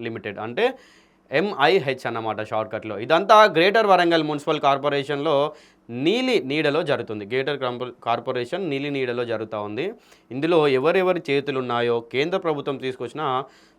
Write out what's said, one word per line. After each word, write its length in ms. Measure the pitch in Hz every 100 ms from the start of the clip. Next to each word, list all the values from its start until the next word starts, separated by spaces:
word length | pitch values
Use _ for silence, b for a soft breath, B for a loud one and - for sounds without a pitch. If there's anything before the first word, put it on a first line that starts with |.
లిమిటెడ్, 380 | 117 113 107 101
అంటే 380 | 110 127 240 254 B B B B -
ఎంఐహెచ్ 760 | 139 202 151 147 190 139 131 123
అన్నమాట 360 | 117 110 104
షార్ట్‌కట్లో. 560 | 107 110 110 107 107 101
ఇదంతా 440 | 110 160 196 170
గ్రేటర్ 440 | 214 156 185 226 208
వరంగల్ 360 | 180 170 165
మున్సిపల్ 360 | 151 147 160 151
కార్పొరేషన్లో 960 | 147 135 143 143 139 143 160 139 151 - B B -
నీలి 500 | 120 156 233 254 208
నీడలో 440 | 131 151 147 147
జరుగుతుంది. 420 | 151 120 117 107 101
గ్రేటర్ 340 | 127 135 143
కంప-, 340 | 127 123 123 -
కార్పొరేషన్ 680 | 120 120 127 123 120 175 190
నీలి 200 | 135 147
నీడలో 360 | 139 123 120 117
జరుగుతూ 360 | 110 110 107
ఉంది. 320 | 104 107 185 240 b b b
ఇందులో 360 | 127 160 170 147
ఎవరెవరి 560 | 127 151 185 185 175 165
చేతులు 300 | 139 143 131
ఉన్నాయో 400 | 127 120 120 117
కేంద్ర 380 | 117 127 160 185
ప్రభుత్వం 400 | 170 143 143 131
తీసుకొచ్చిన 680 | 131 127 120 147 151 127 139 b b